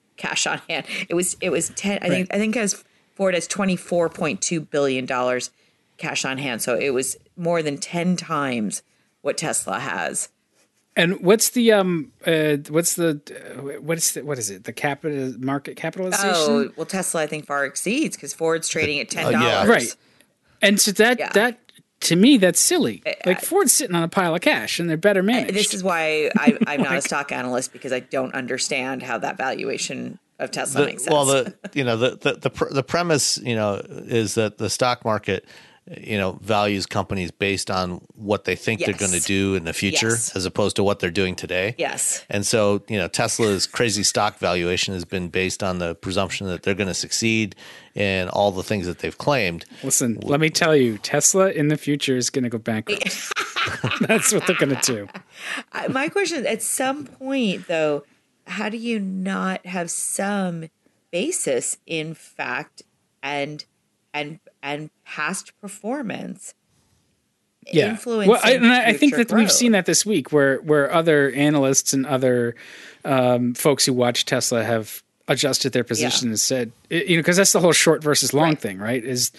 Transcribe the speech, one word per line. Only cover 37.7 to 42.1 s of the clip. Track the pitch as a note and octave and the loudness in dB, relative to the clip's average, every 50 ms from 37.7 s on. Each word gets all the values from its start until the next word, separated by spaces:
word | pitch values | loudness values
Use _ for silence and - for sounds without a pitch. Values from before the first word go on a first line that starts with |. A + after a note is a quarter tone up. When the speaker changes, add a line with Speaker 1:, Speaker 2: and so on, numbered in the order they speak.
Speaker 3:
on | G2 F#2 F#2 F2+ F2+ - - _ _ | -2 -2 -2 -4 -6 -10 -12 _ _
what | - G#2+ G2+ G#2 G2 - | -10 -2 -2 -2 -2 0
they | F#2 F2+ | -2 -4
think | - - B2 A2+ G2 | -2 -2 -2 -2 0
they're | - G#2+ | -2 -2
Speaker 1:
Yes. | F#2+ - | -2 -2
Speaker 3:
gonna | G2+ F#2 F2+ E2+ | -2 -2 -2 -2
do | - - G2 F#2+ G2 G2 F#2+ | -2 0 0 0 2 0 0
in | F#2 E2 | -2 -2
the | E2 | -4
future, | D#2 - G2+ G2 - - A2+ A2+ | -4 -2 -2 0 0 0 0 0
Speaker 1:
Yes. | A2+ A#2 - - - | 0 0 -2 -4 -6
Speaker 3:
as | F#2+ F#2 | -6 -6
opposed | F2+ - - G#2 F#2+ - | -4 -2 0 0 0 2
to | - | 2
what | G2 G2+ G2+ - | 2 2 0 0
they're | - F2 | -2 -2
doing | E2 G2+ F#2+ F#2 F2+ | 0 0 0 0 -2
today. | - E2 D#2+ F2 F#2 F#2+ A2 A#2 - | -6 -6 -4 -2 -2 -2 -2 -2 -4
Speaker 1:
Yes. | D#3 C3 - - - - | -6 -4 -4 -4 -4 -4